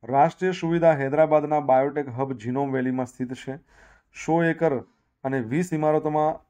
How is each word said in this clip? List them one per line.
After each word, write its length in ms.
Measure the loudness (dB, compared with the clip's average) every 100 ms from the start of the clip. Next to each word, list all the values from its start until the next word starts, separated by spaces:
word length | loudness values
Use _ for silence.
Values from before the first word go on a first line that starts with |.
રાષ્ટ્રીય 480 | -2 2 2 2 -4
સુવિધા 440 | -2 0 4 4 4
હૈદરાબાદના 640 | 0 2 4 4 2 -2
બાયોટેક 480 | 2 2 2 -2 -8
હબ 240 | -6 -6
જિનોમ 400 | -6 -6 -4 -2
વેલીમાં 340 | -2 -2 -4 -6
સ્થિત 260 | -6 -8
છે. 240 | -8 -12 -12 _ _ -20 _ _ -14 -2
સો 160 | 2
એકર 360 | 2 2 0 0 -6 _ _ _
અને 160 | -6 -4
વીસ 320 | -2 -2 -2
ઇમારતોમાં 640 | -2 0 0 0 0 0 -2 _